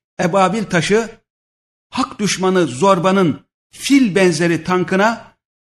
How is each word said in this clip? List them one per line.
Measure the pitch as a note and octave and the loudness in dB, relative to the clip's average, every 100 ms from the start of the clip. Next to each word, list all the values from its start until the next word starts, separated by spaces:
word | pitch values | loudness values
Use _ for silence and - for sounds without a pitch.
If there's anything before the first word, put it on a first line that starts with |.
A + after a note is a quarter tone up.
| _ - | _ -6
ebabil | F3 G3 F#3 A3 | -2 2 0 0
taşı, | G3 F3+ D#3 G#3 A3 - _ _ _ _ _ _ _ | -2 -2 0 0 -2 -12 _ _ _ _ _ _ _
hak | - C4+ - | -8 -8 -4
düşmanı | G3+ - F#3 F#3 D#3+ | -4 -2 0 0 0
zorbanın | B2 G3 F#3 F#3 G3 F3+ A#2+ _ _ _ | 0 2 2 2 2 0 -2 _ _ _
fil | - - C4+ B3 F3 | -12 0 2 2 2
benzeri | F#3 D#3 E3+ E3 | 2 2 0 -2
tankına | D#3+ F3+ F3 F#3 G#3+ A3+ - _ _ _ | -2 -2 0 0 0 -2 -12 _ _ _